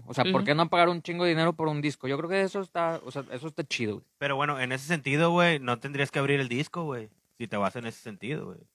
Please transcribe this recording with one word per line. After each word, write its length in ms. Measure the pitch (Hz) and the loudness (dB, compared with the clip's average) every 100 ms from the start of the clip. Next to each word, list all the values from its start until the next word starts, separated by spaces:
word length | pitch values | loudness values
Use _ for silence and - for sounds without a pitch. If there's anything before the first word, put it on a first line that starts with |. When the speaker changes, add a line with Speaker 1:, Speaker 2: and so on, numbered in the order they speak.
| 117 | -4
Speaker 1:
O 80 | |
sea, 100 | 127 | 0
Speaker 2:
Sí, 80 | 180 | 2
Speaker 1:
¿por 80 | 185 | 4
Speaker 2:
sí. 40 | - | 4
Speaker 1:
qué 80 | |
no 140 | 147 170 | 2 4
pagar 200 | 175 170 | 6 4
un 120 | 175 | 2
chingo 220 | 170 175 | -4 0
de 60 | 175 | 2
dinero 220 | 160 165 | 4 2
por 160 | 165 156 | 2 -2
un 120 | 151 | 0
disco? 280 | 143 131 131 | -2 -4 -4
Yo 80 | 139 | -4
creo 100 | 170 | 0
que 120 | 190 | 0
eso 180 | 190 196 | 0 -2
está, 400 | 185 170 165 165 | -4 -2 -2 -2
o 60 | 127 | -8
sea, 140 | 139 131 | -10 -8
eso 160 | 127 156 | -10 -8
está 160 | 151 | -6
chido, 300 | 147 - 110 101 | -4 -2 -2 -4
güey. 100 | - _ | -12 _
Speaker 3:
Pero 160 | 143 139 | -2 0
bueno, 220 | 147 139 | 0 0
en 120 | 127 | -2
ese 140 | 131 139 | -4 -2
sentido, 440 | 170 131 147 165 | -2 0 2 4
güey, 300 | 175 175 151 | 6 4 2
no 180 | 127 120 | 0 -2
tendrías 320 | 139 139 139 | -4 -4 -2
que 80 | 147 | 0
abrir 220 | 139 143 | 2 2
el 80 | 127 | 0
disco, 360 | 120 160 180 | -2 -2 -6
güey, 240 | 156 123 110 _ _ _ | -6 -8 -12 _ _ _
si 80 | 113 | -6
te 100 | 104 | -2
vas 200 | 98 123 | -2 -2
en 100 | 117 | -10
ese 140 | - | -12
sentido, 460 | 117 98 107 147 95 | -16 -12 -8 -8 -8
güey. 120 | 87 87 | -14 -20